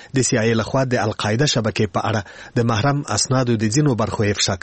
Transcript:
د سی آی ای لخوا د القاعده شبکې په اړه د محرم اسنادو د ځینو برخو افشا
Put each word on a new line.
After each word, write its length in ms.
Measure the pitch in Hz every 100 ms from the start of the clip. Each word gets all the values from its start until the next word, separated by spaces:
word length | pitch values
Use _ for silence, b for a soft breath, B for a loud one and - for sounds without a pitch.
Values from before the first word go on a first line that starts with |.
| B 135
د 120 | 120
سی 100 | 123
آی 60 | 113
ای 80 | 113
لخوا 220 | 104 131 131
د 100 | 120
القاعده 480 | 104 98 104 113 147
شبکې 400 | 127 110 - 107
په 80 | 117 104
اړه 120 | 110 - B B 131
د 100 | 117
محرم 320 | 110 143 143 139 107
اسنادو 420 | - 131 123 113
د 160 | 110 120
ځینو 220 | 151 110
برخو 260 | 107 - 104
افشا 260 | 104 - 98